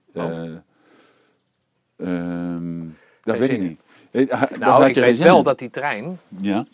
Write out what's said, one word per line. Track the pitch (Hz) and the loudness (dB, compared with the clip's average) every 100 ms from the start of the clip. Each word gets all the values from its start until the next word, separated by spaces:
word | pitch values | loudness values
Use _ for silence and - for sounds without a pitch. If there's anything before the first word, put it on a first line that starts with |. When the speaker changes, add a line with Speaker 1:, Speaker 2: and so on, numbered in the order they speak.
| _ | _
Speaker 1:
Want? | 87 85 82 | -8 -8 -8
Speaker 2:
eh, | 82 82 _ _ _ _ _ _ _ _ _ _ _ _ _ - | -10 -14 _ _ _ _ _ _ _ _ _ _ _ _ _ -14
ehm, | 90 87 87 87 87 85 85 82 82 78 _ _ | -8 -6 -6 -6 -8 -8 -8 -10 -12 -18 _ _
dat | - 113 | -6 -2
Speaker 1:
Geen | |
Speaker 2:
weet | 131 | -2
ik | 120 | -2
Speaker 1:
zin | |
in. | 90 78 _ _ _ | -6 -8 _ _ _
Speaker 2:
niet. | 120 135 | -2 0
Eh, | 120 | 0
ha-, | 135 | -2
daar | - | -2
Speaker 1:
Nou, | 104 | 2
Speaker 2:
had | 127 135 | 6 6
Speaker 1:
ik | |
Speaker 2:
je | 127 | 4
Speaker 1:
weet | 123 | 4
Speaker 2:
geen | 120 | 6
zin | 165 | 6
Speaker 1:
wel | 180 | 6
Speaker 2:
in. | |
Speaker 1:
dat | 139 131 | 4 -2
die | 120 | -6
trein | 135 143 107 143 185 _ 95 | -8 -6 -6 -10 -14 _ -8
Speaker 2:
Ja. | 101 101 139 | -4 -4 -4